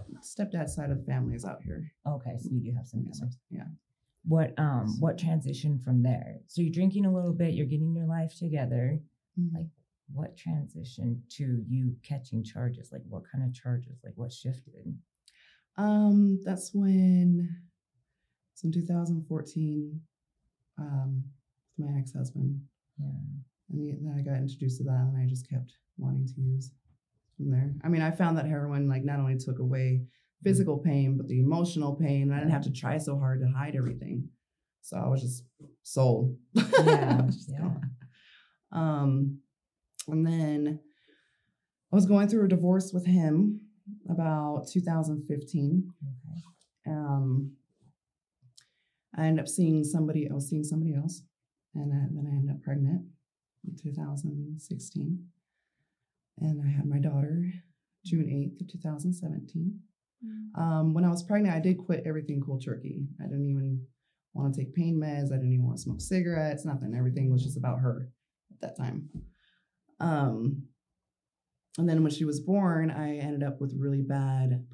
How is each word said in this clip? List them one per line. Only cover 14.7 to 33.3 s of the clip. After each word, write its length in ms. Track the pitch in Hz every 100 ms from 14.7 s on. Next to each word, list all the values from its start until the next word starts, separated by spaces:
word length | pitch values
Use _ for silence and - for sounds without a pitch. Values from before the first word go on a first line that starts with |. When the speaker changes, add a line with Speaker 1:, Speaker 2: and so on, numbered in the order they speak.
| - - - - _ _ _ _ _ _ -
Speaker 1:
Um, 640 | 208 214 208 202 202 190
that's 300 | 190 185 -
when, 760 | 202 196 190 185 180 175 175 175 - - _ _ _ _ _ _ _ _ -
so 100 | 165
in 40 |
two 140 | 170 170
thousand 400 | 175 170 165 160
fourteen, 760 | 160 - 165 151 151 147 156 - _ _ _ _ _ _ -
um, 460 | 147 139 135 135 139 - _ _ _ -
with 100 | 147
my 80 | 139
ex-husband. 600 | 131 - 127 143 135 139 139 _ _ -
Speaker 2:
Yeah. 80 | 139 135 143 139 131 _ -
Speaker 1:
And 100 | 147
the-, 160 | 147 143
then 140 | 151 143
I 40 |
got 160 | 139 135
introduced 360 | 135 - 135 127
to 40 | 139
that, 240 | 127 131
and 40 | 131
I 100 | 127
just 220 | 127 -
kept 240 | 131 127 _ _ -
wanting 300 | 131 131 131
to 140 | 131
use 300 | 131 131 131 - _ _ _ _ _ -
from 140 | 143
there. 220 | 127 139 143
I 60 | 160
mean, 120 | 165
I 100 | 156
found 260 | 165 175 160
that 80 | 147
heroin, 420 | 147 143 143 143
like, 160 | 131
not 160 | 139 143
only 180 | 135 131
took 220 | 135 123
away 420 | 127 131 131 131 127 _ _ _
physical 340 | 196 190 180 143
pain, 400 | 170 139 135 135
but 100 | -
the 120 | 127
emotional 560 | 131 165 175 165 143 143
pain, 280 | 156 139
and 100 | 139
I 40 | 143
didn't 120 | 156
have 120 | 143 -
to 60 |
try 260 | 127 - 156
so 180 | 143 139
hard 240 | 135